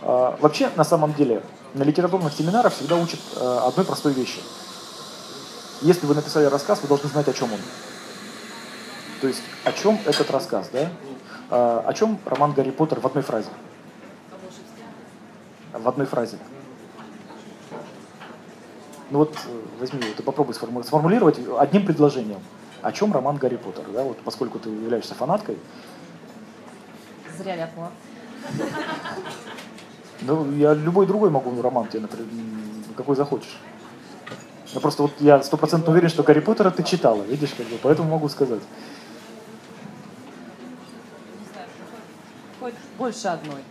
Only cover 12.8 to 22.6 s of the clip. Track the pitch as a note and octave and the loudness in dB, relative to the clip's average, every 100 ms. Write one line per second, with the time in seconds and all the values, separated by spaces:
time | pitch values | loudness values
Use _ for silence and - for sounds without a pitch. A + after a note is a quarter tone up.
12.8 | D#3 B2 C3 C#3+ - A2+ G2+ - - - | 0 2 0 0 0 -2 -4 -12 -18 -20
13.8 | - - - - - - - - - - | -20 -20 -20 -20 -20 -18 -18 -18 -20 -18
14.8 | A3+ - - - - - - - - A#2 | -18 -18 -20 -20 -20 -20 -20 -20 -14 -2
15.8 | A2+ B2 C3 C3 A2+ G2 - - - - | -2 0 -2 0 -2 -6 -16 -18 -18 -20
16.8 | - - - - - - - - - - | -20 -18 -18 -18 -18 -18 -18 -20 -16 -14
17.8 | - - - - - - - - - - | -14 -16 -20 -18 -18 -18 -18 -20 -20 -20
18.8 | - - - C#3 D3+ - - A#2+ G#2 G#2+ | -18 -18 -2 2 2 2 -10 -10 -10 -8
19.8 | B2+ C#3+ A#2 G#2+ A2 C#3 C3+ A2+ A2+ B2 | -6 -4 -6 -4 -6 0 -2 -2 -6 -6
20.8 | A#2 D3+ D#3 A3+ D#3+ B2+ A#2 A#2 C#3+ F#3+ | 0 2 4 6 6 4 -2 2 4 4
21.8 | G3 D3 D3 C3 A2 G2 - - | 2 6 4 4 -4 -8 -12 -20